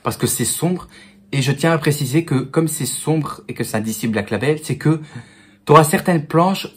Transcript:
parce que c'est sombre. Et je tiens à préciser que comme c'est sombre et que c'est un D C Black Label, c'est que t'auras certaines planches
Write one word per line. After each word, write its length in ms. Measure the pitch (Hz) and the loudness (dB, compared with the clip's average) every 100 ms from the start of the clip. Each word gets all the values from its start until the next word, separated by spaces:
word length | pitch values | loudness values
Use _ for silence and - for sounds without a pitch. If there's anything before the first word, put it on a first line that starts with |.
parce 160 | 120 - | -8 -2
que 80 | 120 | -2
c'est 200 | - - | -2 -4
sombre. 420 | - 165 180 - - - - _ | -2 -2 -2 -6 -20 -20 -20 _
Et 120 | 139 | -2
je 80 | 131 | 0
tiens 200 | 143 165 | 0 0
à 60 | 160 | 2
préciser 460 | 160 147 123 151 | 0 -2 0 0
que 120 | 170 131 | 0 -2
comme 320 | 123 165 160 | 0 -2 -2
c'est 200 | - 127 | -2 -6
sombre 540 | - 151 160 147 - - | -4 -2 -2 -2 -8 -10
et 60 | |
que 100 | 123 | -8
c'est 140 | 113 110 | -4 -4
un 40 | |
D 100 | 110 | -4
C 160 | 107 113 | -4 -2
Black 240 | 104 101 | -2 -2
Label, 280 | 104 131 151 | -2 0 -2
c'est 140 | - 135 | -4 0
que 240 | 147 156 - 120 - - - _ - | 2 0 -2 -16 -20 -20 -20 _ 6
t'auras 180 | 156 | 6
certaines 420 | 156 190 - 170 147 | 8 4 2 0 2
planches 440 | 160 180 190 - | 2 2 0 -6